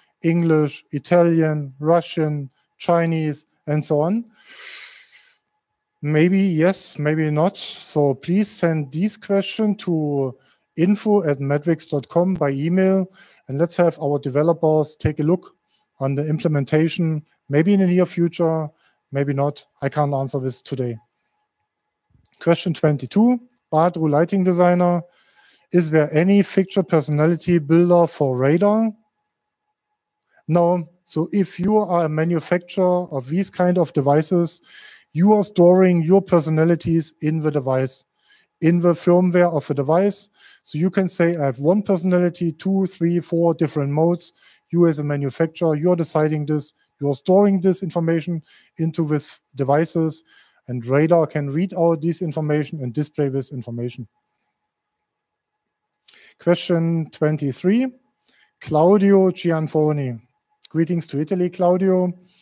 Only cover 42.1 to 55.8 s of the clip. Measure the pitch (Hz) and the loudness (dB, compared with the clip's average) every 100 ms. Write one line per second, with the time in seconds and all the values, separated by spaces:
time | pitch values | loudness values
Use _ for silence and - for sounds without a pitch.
42.1 | 180 175 175 170 151 190 190 185 - 170 | 0 0 -2 -6 -4 -4 -2 -2 -2 -2
43.1 | 175 - 170 170 160 151 151 139 147 165 | -2 -2 0 0 0 -2 -2 -2 0 0
44.1 | 170 - - - _ _ 170 170 151 147 | 0 -6 -16 -20 _ _ 2 2 2 -4
45.1 | 143 139 - 165 - 170 151 175 175 160 | -4 -4 -2 -4 0 -2 0 0 0 0
46.1 | 160 156 156 147 151 - - _ _ 143 | 0 0 -2 -2 -4 -4 -14 _ _ -4
47.1 | 139 - 190 202 196 185 180 170 175 165 | -2 2 4 4 2 0 -2 -4 -4 -2
48.1 | 165 151 165 - - _ - 160 156 151 | -2 -2 -8 -10 -20 _ -6 -4 -2 -2
49.1 | 147 - - _ 131 135 147 165 170 160 | -2 -4 -14 _ -6 0 2 0 -2 -2
50.1 | 156 - _ _ _ - 123 117 135 160 | -4 -14 _ _ _ -10 -10 0 2 4
51.1 | 170 156 151 143 147 185 185 165 165 165 | 2 2 -2 -4 -4 -4 0 0 0 -2
52.1 | 160 175 151 151 151 147 156 127 131 147 | -4 -6 -4 -2 -2 -2 -8 -6 -6 -6
53.1 | - 143 135 131 139 120 117 123 - 113 | -4 -2 -2 -6 -10 -10 -8 -8 -10 -16
54.1 | _ _ _ _ _ _ _ _ _ _ | _ _ _ _ _ _ _ _ _ _
55.1 | _ _ _ _ _ _ _ | _ _ _ _ _ _ _